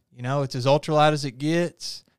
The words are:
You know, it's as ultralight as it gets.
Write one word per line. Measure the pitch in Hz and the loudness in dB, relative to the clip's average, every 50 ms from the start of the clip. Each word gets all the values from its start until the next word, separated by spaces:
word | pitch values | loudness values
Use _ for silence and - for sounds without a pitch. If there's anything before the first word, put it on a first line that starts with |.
| _ _ _ | _ _ _
You | 123 123 | -12 -8
know, | 123 135 143 143 | -4 -4 -4 -4
it's | 131 - | -4 -4
as | 139 120 | -2 2
ultralight | 135 139 151 - - 156 151 147 151 151 | 2 2 2 2 2 2 4 4 4 4
as | 151 139 | 2 -2
it | 143 113 123 | -6 -8 -6
gets. | 139 151 165 170 175 165 - _ - - - - - _ _ | -4 -2 0 0 0 -2 -4 _ -14 -14 -14 -14 -16 _ _